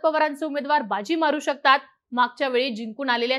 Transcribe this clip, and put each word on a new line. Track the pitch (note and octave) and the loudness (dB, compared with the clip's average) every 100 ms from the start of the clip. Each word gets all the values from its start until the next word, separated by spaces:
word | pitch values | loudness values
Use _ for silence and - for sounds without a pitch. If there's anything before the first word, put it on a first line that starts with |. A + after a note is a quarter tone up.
पवारांचे | D#4+ D#4 D4+ C#4+ D#4 | 0 2 0 -2 -6
उमेदवार | C#4+ C4+ D4 | -4 0 0
बाजी | A3 G3+ G#3 | 0 -6 -2
मारू | D#4+ D#4 D4 | 0 0 0
शकतात? | D4+ C#4 C#4 C#4 - _ - | -2 0 4 4 2 _ -8
मागच्या | A#3+ A#3+ - C#4 | 0 0 0 0
वेळी | B3 C4+ | 0 0
जिंकून | G#3+ A3+ A3 C4+ | -4 -10 -6 -2
आलेल्या | A#3+ A#3+ | 0 0